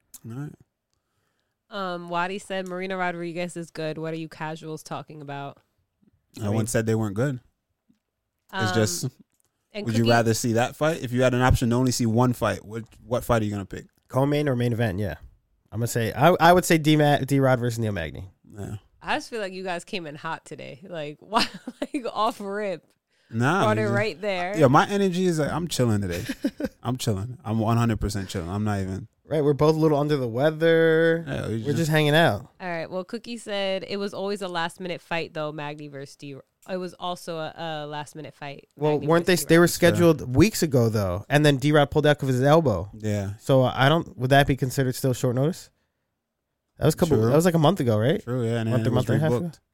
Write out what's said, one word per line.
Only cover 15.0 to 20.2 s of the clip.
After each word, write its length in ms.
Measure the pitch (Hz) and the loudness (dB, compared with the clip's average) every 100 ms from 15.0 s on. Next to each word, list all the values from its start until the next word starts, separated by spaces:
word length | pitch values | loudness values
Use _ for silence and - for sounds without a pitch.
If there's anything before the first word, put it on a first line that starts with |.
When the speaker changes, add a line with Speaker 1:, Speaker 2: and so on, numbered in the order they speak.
| 101 - - _ _ _ _ | -4 -6 -14 _ _ _ _
Speaker 3:
I'm 80 | 104 | -6
gonna 80 | 117 | -4
say 240 | 123 110 | -2 -4
I, 240 | - 151 180 | 4 4 6
I 120 | 165 | 8
would 140 | 180 170 | 6 6
say 120 | 165 | 2
D 200 | 151 151 | 4 4
Ma-, 220 | 147 143 | 6 4
D-Rod 400 | 135 139 135 127 | 2 2 4 2
versus 200 | 120 113 | 0 -2
Neil 140 | 110 | -2
Magny. 320 | 98 78 65 95 _ _ | -2 -6 -10 -16 _ _
Speaker 1:
Yeah. 220 | 101 95 104 _ _ | -12 -10 -12 _ _
Speaker 2:
I 140 | 160 254 | -6 -6
just 140 | 294 | -6
feel 100 | 233 | -8
like 140 | 190 | -8
you 100 | 190 | -8
guys 220 | 190 175 - | -8 -8 -8
came 200 | 202 160 | -10 -10
in 100 | |
hot 280 | 147 | -12